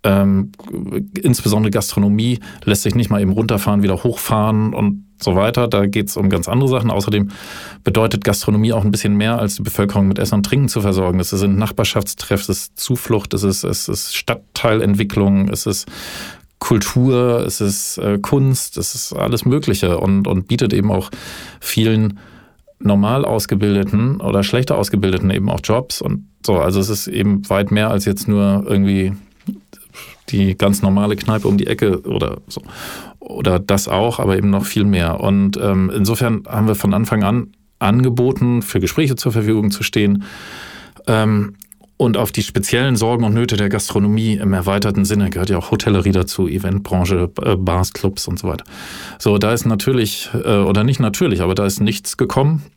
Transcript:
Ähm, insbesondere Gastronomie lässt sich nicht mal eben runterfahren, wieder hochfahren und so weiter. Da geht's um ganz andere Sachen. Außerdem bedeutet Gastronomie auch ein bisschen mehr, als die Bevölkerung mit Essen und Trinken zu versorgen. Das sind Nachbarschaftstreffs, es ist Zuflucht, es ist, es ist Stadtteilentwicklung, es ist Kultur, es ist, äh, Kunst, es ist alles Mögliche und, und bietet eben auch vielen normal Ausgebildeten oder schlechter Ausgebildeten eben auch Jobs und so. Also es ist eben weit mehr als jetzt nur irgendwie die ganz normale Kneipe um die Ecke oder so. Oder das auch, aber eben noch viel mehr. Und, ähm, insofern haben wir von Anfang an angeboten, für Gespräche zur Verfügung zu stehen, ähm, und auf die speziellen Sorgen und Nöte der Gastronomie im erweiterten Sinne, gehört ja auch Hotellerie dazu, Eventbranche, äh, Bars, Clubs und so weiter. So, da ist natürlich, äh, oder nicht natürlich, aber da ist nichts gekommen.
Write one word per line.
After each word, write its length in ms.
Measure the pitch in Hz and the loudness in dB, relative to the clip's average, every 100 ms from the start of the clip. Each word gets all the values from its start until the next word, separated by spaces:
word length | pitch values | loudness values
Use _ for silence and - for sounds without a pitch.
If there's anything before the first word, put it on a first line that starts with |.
Ähm, 480 | 107 98 98 98 98 - - 90 95 98 - - | 2 2 4 2 0 -8 -12 -10 -6 -6 -6 -2
insbesondere 520 | 151 120 107 107 107 | 0 2 2 2 2
Gastronomie 680 | 107 - - 101 104 117 120 - - | 0 -2 0 2 2 0 -2 -8 -8
lässt 200 | - 101 | -2 0
sich 100 | 107 | 0
nicht 160 | 117 101 | 0 0
mal 120 | 104 | 0
eben 100 | 98 | 0
runterfahren, 500 | 101 110 104 110 104 | 0 0 0 2 2
wieder 220 | 101 92 | 2 0
hochfahren 720 | 123 113 - 110 107 107 107 | -2 -4 -2 0 2 2 0
und 300 | - 104 101 - _ | 0 -2 -2 -10 _
so 160 | - 95 | 0 2
weiter. 320 | 104 120 117 | 2 2 0
Da 200 | 101 101 | 2 2
geht's 280 | 104 101 - | 0 -4 0
um 140 | 98 | 0
ganz 180 | 92 85 | 0 0
andere 220 | 120 135 | 0 2
Sachen. 220 | 127 113 | 0 0
Außerdem 380 | 98 101 104 101 - - - - - | 0 0 0 -2 -6 -16 -16 -16 -6
bedeutet 400 | - 110 110 101 | 0 2 2 0
Gastronomie 500 | 101 101 - 104 110 | 0 0 2 2 2
auch 100 | 110 | 2
ein 80 | 104 | 0
bisschen 240 | 101 104 104 | 0 2 2
mehr, 240 | 107 117 | 2 0
als 160 | 107 - | -2 -4
die 80 | |
Bevölkerung 440 | 101 - 101 101 98 | -4 0 0 2 2
mit 120 | 95 | 2
Essen 160 | 101 104 | 0 0
und 100 | 101 | 2
Trinken 220 | 135 139 | 2 2
zu 140 | - | 0
versorgen. 360 | 101 95 90 92 | 0 2 2 0
Das 140 | 87 | 0
sind 260 | 98 101 98 | 0 2 2
Nachbarschaftstreffs, 920 | 110 - 110 - 98 - - 98 - | 0 0 0 0 -4 -8 -2 -2 -2
es 80 | 98 | -6
ist 220 | - - | -6 -12
Zuflucht, 540 | - 123 - 110 - | -4 -4 0 -2 -2
es 80 | 98 | -2
ist, 220 | 101 95 | 0 -2
es 240 | 90 - - | -4 -4 -4
ist 280 | 95 - - | -6 -6 -6
Stadtteilentwicklung, 1300 | - 110 _ - 117 110 104 101 101 107 98 98 98 | -6 -6 _ -2 0 2 2 2 0 2 2 4 2
es 160 | 101 113 | -2 -4
ist 220 | 98 - - - - - - - _ | -4 -8 -14 -14 -14 -14 -16 -20 _
Kultur, 840 | - 113 - 127 127 123 123 120 | 0 0 2 2 2 4 2 0
es 160 | - - | -2 -2
ist, 380 | 101 98 - - | -2 -2 -6 -4
äh, 220 | 104 101 | -2 -2
Kunst, 580 | 101 143 135 127 - - | 0 2 2 0 -4 -8
es 160 | - | -8
ist 200 | - - | -8 -8
alles 320 | 98 101 117 123 | -4 -2 0 0
Mögliche 520 | 123 - 98 90 87 | 0 0 0 0 0
und, 300 | 95 98 98 | 2 2 2
und 200 | 95 92 | -2 0
bietet 260 | - 113 | 0 2
eben 180 | 101 101 | 2 2
auch 180 | 95 - - - - - - | 0 -4 -14 -16 -16 -18 -14
vielen 600 | - - 110 110 107 101 - - - _ _ _ | -4 0 2 2 0 -2 -16 -20 -20 _ _ _
normal 460 | 104 101 101 131 - | 2 2 2 0 0
Ausgebildeten 960 | 113 - 101 104 101 98 104 123 139 | -2 0 0 2 2 2 0 0 0
oder 220 | - 101 | 0 0
schlechter 340 | 101 120 127 - | 2 0 0 0
Ausgebildeten 540 | 98 101 98 92 95 | 0 0 2 2 0
eben 180 | 92 98 | 0 0
auch 120 | 92 | -2
Jobs 380 | - 117 127 - | 0 -2 -2 -6
und 260 | - 101 - _ - | -4 -4 -8 _ 0
so. 120 | 92 | 2
Also 200 | 80 98 | 2 0
es 100 | 98 | 0
ist 180 | 104 - | -4 -4
eben 420 | 95 101 101 101 | 0 2 0 0
weit 220 | 98 101 | 0 2
mehr 180 | 104 107 | 0 2
als 160 | 104 101 | 0 -2
jetzt 220 | 98 - | -2 0
nur 380 | 101 101 101 101 | 2 2 2 2
irgendwie 460 | 98 98 98 95 101 - _ - - _ - - - - - - | 2 2 2 0 -4 -12 _ -12 -12 _ -20 -20 -20 -20 -20 -4
die 280 | 101 98 95 | 0 2 2
ganz 240 | 101 101 | 0 2
normale 340 | 98 98 104 101 | 2 2 0 -2
Kneipe 320 | - 110 101 | -2 0 2
um 100 | 101 | 0
die 100 | - | 0
Ecke 340 | 113 107 92 | 0 0 0
oder 360 | - - - - - | -4 -4 -4 -6 -12
so. 140 | - - - - - - - | -16 -16 -16 -14 -14 -18 -20
Oder 400 | - - - 90 | -14 -2 0 0
das 280 | 101 98 - | 2 0 0
auch, 320 | 92 117 113 | 0 0 0
aber 180 | 101 95 | 0 2
eben 120 | 101 | 2
noch 160 | 98 101 | 0 0
viel 180 | 110 | 0
mehr. 360 | 101 95 85 - | 2 2 0 0
Und, 380 | 101 101 98 101 | 2 2 2 0
ähm, 300 | 104 95 92 107 | 0 2 0 2
insofern 480 | 101 117 120 110 - | 0 2 0 -2 -4
haben 200 | 107 110 | 0 0
wir 80 | 104 | 2
von 180 | 98 | 2
Anfang 300 | 104 113 107 | 2 2 2
an 240 | 98 120 - _ _ _ | 2 0 -2 _ _ _
angeboten, 840 | 98 113 123 120 127 127 123 120 | 2 4 2 2 2 2 2 0
für 180 | 101 107 | 0 -2
Gespräche 360 | 90 - 151 120 | 0 0 0 0
zur 160 | 127 | 0
Verfügung 400 | 110 107 110 104 | 0 2 2 0
zu 120 | 101 | -2
stehen, 400 | - 110 104 101 101 - - - - - - - - | -2 0 2 2 -2 -14 -18 -18 -18 -20 -20 -12 0
ähm, 480 | 110 107 104 101 - - - _ _ | 2 2 2 -2 -8 -20 -20 _ _
und 200 | 120 104 | 0 2
auf 160 | 107 | -2
die 100 | - | -4
speziellen 540 | 101 - - 120 135 120 | -2 -4 0 0 2 2
Sorgen 260 | 113 123 | 2 2
und 100 | 117 | 2
Nöte 220 | 113 120 104 | 2 0 0
der 140 | 101 | 0
Gastronomie 640 | 107 - 104 104 107 110 | -2 -2 0 2 2 0
im 180 | 101 98 | 0 0
erweiterten 540 | 95 92 101 104 101 98 | 0 0 0 0 0 0
Sinne, 240 | 104 98 | 2 0
gehört 200 | 90 95 | -2 -2
ja 80 | 90 | -2
auch 140 | - | 0
Hotellerie 400 | 110 - 98 98 | -2 2 2 2
dazu, 360 | 95 90 - 90 | 2 0 -2 -2
Eventbranche, 840 | 95 92 98 101 92 90 92 87 - | -2 -2 -4 -2 0 2 0 0 -2
äh, 140 | 120 92 | 0 0
Bars, 380 | 92 87 92 | 2 0 0
Clubs 340 | - 95 101 - | -2 -4 -4 -8
und 100 | 90 | -6
so 120 | 92 | -6
weiter. 160 | 80 - - - - - - | -6 -10 -18 -16 -16 -16 -4
So, 200 | 110 104 | 0 2
da 160 | 107 | 2
ist 120 | 117 117 | 0 0
natürlich, 640 | 107 131 127 107 - - | 0 0 0 0 -4 -6
äh, 240 | 113 - 101 | -4 0 2
oder 260 | 98 101 | 4 2
nicht 160 | 117 131 | 2 2
natürlich, 420 | 110 101 180 90 | 0 0 0 2
aber 140 | 90 92 | 0 2
da 100 | 101 | 0
ist 140 | - | 0
nichts 380 | 104 - - - | 0 -2 -8 -4
gekommen. 460 | 113 - 143 160 - | 0 2 2 0 -6